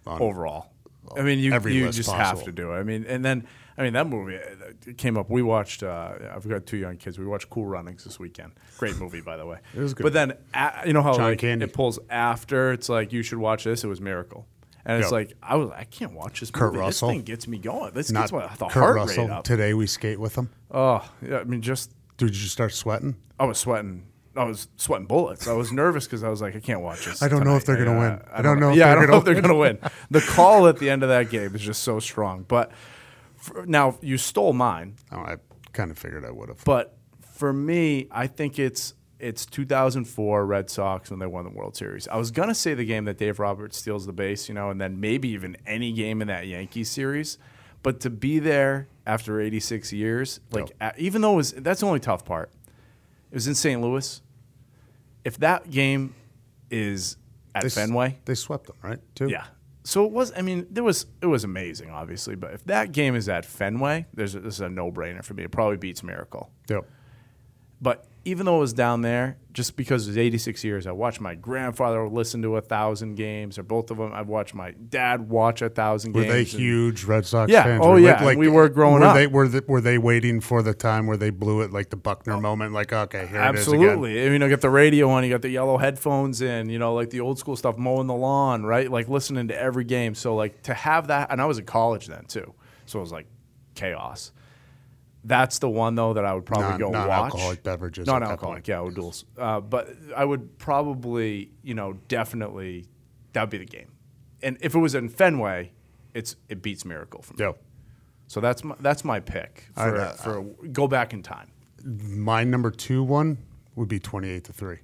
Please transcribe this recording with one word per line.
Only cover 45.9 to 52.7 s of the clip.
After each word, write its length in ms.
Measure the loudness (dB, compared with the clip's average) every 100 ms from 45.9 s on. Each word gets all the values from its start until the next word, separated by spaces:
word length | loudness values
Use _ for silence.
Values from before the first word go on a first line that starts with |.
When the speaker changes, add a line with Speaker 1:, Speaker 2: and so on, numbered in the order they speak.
Speaker 2:
game 280 | -4 -4 -4
in 60 | -4
that 220 | -6 -8
Yankees 420 | -10 -10 -8 -8
series. 480 | -6 -4 -4 -8 -12 -18 -20 -20 -6
But 160 | -4 -4
to 100 | -6
be 300 | -4 -2 0
there 480 | 2 4 2 0 -6 _ -4
after 340 | -4 -2 -4
eighty-six 520 | -2 -4 -4 -6 -8
years, 480 | -4 -2 -2 -4 -8 -8
like, 200 | -8 -8 -8
Speaker 1:
Yep. 160 | -8 -4
Speaker 2:
a-, 40 |
even 220 | -4 2
though 120 | 4
it 20 | 4
was, 160 | 2
that's 260 | -2 -4 -2
the 40 | 0
only 140 | 0
tough 240 | 0 -2
part. 260 | -2 -6 -8 _ -20